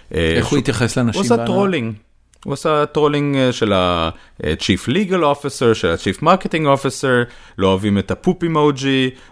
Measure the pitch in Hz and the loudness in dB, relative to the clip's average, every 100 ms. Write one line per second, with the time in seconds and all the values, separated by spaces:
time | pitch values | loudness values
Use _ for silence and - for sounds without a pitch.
0 | - 85 82 82 - 143 - 120 113 135 | -8 -2 0 0 0 0 0 -2 -2 -2
1 | 117 135 202 233 117 185 196 165 113 104 | -2 0 0 0 0 0 0 -2 -4 -8
2 | _ _ _ _ - 139 160 151 147 156 | _ _ _ _ -10 -4 -2 0 0 0
3 | 147 147 143 135 127 120 110 95 90 87 | 2 2 0 2 0 2 2 2 2 0
4 | 80 - - - - 80 - 92 - 165 | -2 -4 -14 -8 -4 -2 0 -2 0 -2
5 | 190 185 147 - 143 - 120 113 85 82 | 0 0 0 0 -4 -2 0 2 0 -2
6 | - - 165 185 - 160 147 135 135 - | -4 0 2 2 0 -2 2 0 -2 -4
7 | 135 123 120 - - - 95 95 104 101 | 0 0 0 -8 -14 0 2 2 2 0
8 | - 95 180 175 170 156 147 135 139 135 | 0 -2 -2 0 0 2 2 2 0 0
9 | 131 127 - | 0 -4 -16